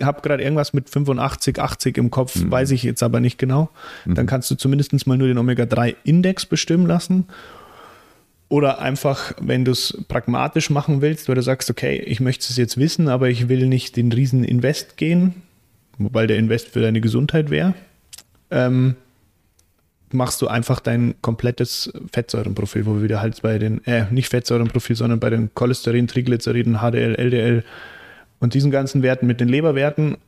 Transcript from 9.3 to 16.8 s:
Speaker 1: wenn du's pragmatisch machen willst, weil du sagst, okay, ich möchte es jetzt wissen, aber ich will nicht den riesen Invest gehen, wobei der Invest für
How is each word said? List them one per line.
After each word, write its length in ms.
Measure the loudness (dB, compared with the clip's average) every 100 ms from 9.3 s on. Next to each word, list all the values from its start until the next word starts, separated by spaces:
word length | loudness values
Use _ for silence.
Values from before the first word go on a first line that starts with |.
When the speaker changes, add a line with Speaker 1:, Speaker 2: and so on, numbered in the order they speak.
| -8
Speaker 1:
wenn 240 | -2 0
du's 320 | 2 0 -2 -8 -6
pragmatisch 600 | -4 -2 -2 -2 -2 0
machen 320 | 0 0 0
willst, 280 | 0 -2 -2
weil 60 | 0
du 60 |
sagst, 280 | 0 -2 -4
okay, 260 | -4 -2 -4
ich 240 | -4 -2
möchte 260 | -2 -2 -4
es 60 | -2
jetzt 180 | -2 0
wissen, 320 | 0 2 0
aber 220 | 2 2
ich 180 | 0 0
will 180 | 2 2
nicht 300 | 2 0 0
den 160 | 2
riesen 320 | 2 2 2
Invest 520 | 2 2 2 -2 -6 -4
gehen, 360 | 0 2 2 0 -10 _ _ _ _ -6
wobei 300 | -2 0 2
der 80 | 2
Invest 320 | 2 0 -2
für 120 | 0